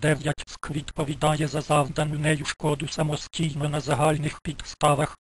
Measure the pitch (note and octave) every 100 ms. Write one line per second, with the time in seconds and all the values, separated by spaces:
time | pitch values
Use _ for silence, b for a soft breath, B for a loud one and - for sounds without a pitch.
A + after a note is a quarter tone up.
0 | D3+ C#3 C#3+ - - - - D3 - -
1 | D3 D3+ D3+ D3+ D3+ D3 - D3+ C#3 D#3
2 | D3+ D3+ D3+ D#3 D3 - D#3 C#3 D3+ -
3 | D3+ D3 - - D#3+ C#3 D3 D3 C3 C3
4 | D#3 D3+ D3+ - - C#3+ - - D3+ C#3+
5 | D3+ -